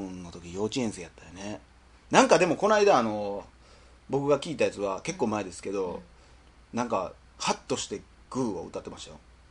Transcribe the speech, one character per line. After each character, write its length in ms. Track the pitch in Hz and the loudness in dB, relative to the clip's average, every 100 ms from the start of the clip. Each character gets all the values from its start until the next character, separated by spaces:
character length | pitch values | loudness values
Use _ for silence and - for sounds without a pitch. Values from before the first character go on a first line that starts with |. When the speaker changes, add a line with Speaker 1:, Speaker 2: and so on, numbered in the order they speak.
| 95 | -6
Speaker 1:
ン 120 | 90 | -10
の 80 | 87 | -14
時 220 | 85 85 | -14 -10
幼 120 | 92 | -4
稚 160 | 107 135 | -2 -2
園 120 | 113 | -4
生 80 | 92 | -4
や 80 | 82 | -14
っ 40 | - | -16
た 80 | |
よ 60 | - | -20
ね。 300 | 87 95 - - - - - - | -12 -10 -10 -14 -20 -20 -18 4
な 100 | 180 | 6
ん 80 | 254 | 8
か 100 | 220 | 6
で 60 | |
も 120 | 175 135 | 4 2
こ 120 | 208 | 4
の 60 | |
間 240 | 214 202 143 | 6 6 6
あ 40 | |
の、 440 | 110 107 101 101 - - - - - - - | 4 -2 -4 -6 -10 -20 -20 -20 -20 -20 -4
僕 180 | 139 139 | -2 2
が 100 | 143 | 2
聞 140 | 170 | 0
い 40 | 117 | 0
た 80 | 101 | 0
や 40 | |
つ 120 | 98 | 0
は 180 | 98 95 | -4 -4
結 180 | - - | -6 -2
構 100 | 117 | 0
前 160 | 107 | 0
で 80 | 95 | -4
す 100 | - | -8
け 100 | 101 | -6
ど、 140 | 98 92 | -4 -4
Speaker 2:
う 20 | - | -6
ん。 40 | - - - - - - - | -12 -20 -20 -20 -20 -20 -8
Speaker 1:
な 100 | 113 | -4
ん 40 | 120 | -2
か、 220 | 101 90 - - - | -2 -4 -10 -20 -6
ハ 140 | - | -4
ッ 60 | - - | -4 -4
と 100 | 127 | -6
し 80 | - | -4
て 160 | 101 - - - | -10 -12 -20 -8
グ 120 | 123 | -4
ー 180 | 120 87 | -2 -4
を 80 | 90 | -8
歌 140 | 95 | -10
っ 20 | |
て 80 | - | -12
ま 80 | - | -14
し 60 | |
た 80 | - | -16
よ。 60 | 78 - - - | -18 -20 -20 -20